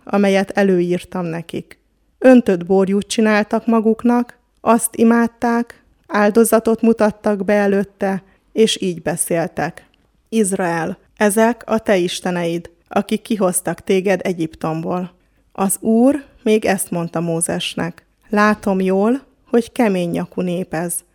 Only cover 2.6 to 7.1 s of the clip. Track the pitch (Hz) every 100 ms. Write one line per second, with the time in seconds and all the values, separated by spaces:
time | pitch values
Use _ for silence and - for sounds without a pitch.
2.6 | 175 196 190 202 - - 214 208 208 220
3.6 | 220 226 220 220 240 240 240 - _ _
4.6 | - 226 - - 226 233 233 - 240 233
5.6 | 240 - _ _ - 214 208 208 226 226
6.6 | 226 226 226 226 214